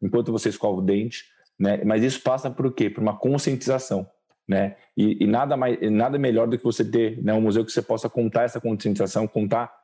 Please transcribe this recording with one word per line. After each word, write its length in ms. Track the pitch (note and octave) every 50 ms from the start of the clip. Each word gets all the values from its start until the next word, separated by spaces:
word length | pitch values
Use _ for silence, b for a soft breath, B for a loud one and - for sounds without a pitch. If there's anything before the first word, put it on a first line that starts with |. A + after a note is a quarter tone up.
enquanto 300 | - F#2+ - A#2+ A2+ A#2
você 180 | A2+ G#2+ - A2
escova 300 | G2+ - - G#2 F#2+ F#2
o 20 |
dente, 440 | F#2+ F#2+ G2 G2+ A2 A#2 - - - b b b b b _ -
né? 240 | G2 G2+ G#2 G#2 G2+
Mas 160 | G#2+ A2 A2
isso 180 | A#2+ C3 C3 -
passa 280 | - C3 B2+ C3 - C3
por 240 | B2 - C3+ C3 B2+
quê? 160 | - A2 G2+
Por 140 | - A#2+ A2
uma 120 | G#2 G#2
conscientização, 920 | - - B2+ C#3+ C#3+ - D3 C3+ B2 - B2 C3 C3 C3 - G#2+ F#2+ F#2+ - _ _ _ _ _ _ _
né? 280 | - G2 F#2+ G2 G2 B B B B B
E, 260 | - G#2 G#2+ - - G#2
e 40 |
nada 280 | G#2 A2 B2 C#3+ C#3+ D3
mais, 220 | C3 B2+ B2 A#2+ -
e 100 | G2+ G#2+
nada 280 | G#2+ G#2+ A#2 C3+ C#3+
melhor 300 | C#3+ C#3 B2+ A2 A2+ A#2
do 100 | A#2 A#2+
que 60 | A#2 -
você 200 | A#2+ A2+ - A2+
ter, 380 | A2 A2+ A#2 A2+ A2 A2+ A#2+
né, 120 | - G#2 A2
um 80 | A2
museu 220 | A2 G#2+ G2+ A2+ A2
que 80 | -
você 100 | - A#2+
possa 280 | - - A2+ A2+ - A#2
contar 340 | - B2 A#2 G#2+ - A#2 A#2+
essa 160 | B2 - B2+
conscientização, 680 | - A#2 A2 G#2 - G#2+ G2 G2+ G2+ F#2+ - A2 A2
contar 440 | G#2+ - A2 G#2+ G#2 A2+ A#2 A#2+ - - _